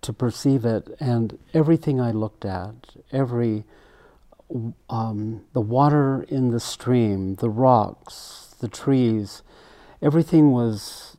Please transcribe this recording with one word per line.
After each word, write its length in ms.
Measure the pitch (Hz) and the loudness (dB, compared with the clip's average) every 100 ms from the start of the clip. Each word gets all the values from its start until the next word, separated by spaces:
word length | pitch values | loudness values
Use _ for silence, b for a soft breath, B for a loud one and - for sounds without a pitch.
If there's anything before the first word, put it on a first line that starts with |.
to 100 | - | -10
perceive 540 | 107 123 - 139 135 113 | -4 -4 -2 0 2 2
it, 240 | 110 - - | -2 -4 -8
and 400 | 131 120 110 - _ | -2 0 -2 -6 _
everything 480 | 160 151 160 151 131 | 0 2 2 2 -2
I 100 | 120 | 0
looked 320 | 110 107 _ | -2 -4 _
at, 300 | 101 92 98 117 - - - | -8 -6 -8 -14 -20 -20 -8
every, 500 | 135 131 120 117 107 110 b b b b b b _ _ 120 113 - _ | -4 -2 0 0 -2 -6 b b b b b b _ _ -8 -8 -10 _
um, 560 | 117 113 104 107 110 - | -6 -4 -4 -6 -8 -6
the 80 | 131 | -4
water 640 | 107 123 147 147 135 135 - | 0 2 4 4 2 0 -4
in 240 | 135 127 | -2 0
the 80 | 117 | 0
stream, 760 | - - 123 123 110 95 95 98 | -4 -8 0 2 2 0 -4 -2
the 140 | 117 | -4
rocks, 1040 | 110 131 120 104 - - - - - - - | 2 4 4 2 -4 -20 -20 -20 -20 -20 -10
the 80 | 120 | -10
trees, 760 | - - 135 120 110 101 - - B B B B B | -6 0 2 2 0 -4 -12 -20 B B B B B
everything 500 | 147 156 160 165 151 | 0 2 4 6 6
was 640 | 123 120 104 - - - | 4 0 -2 -8 -18 -20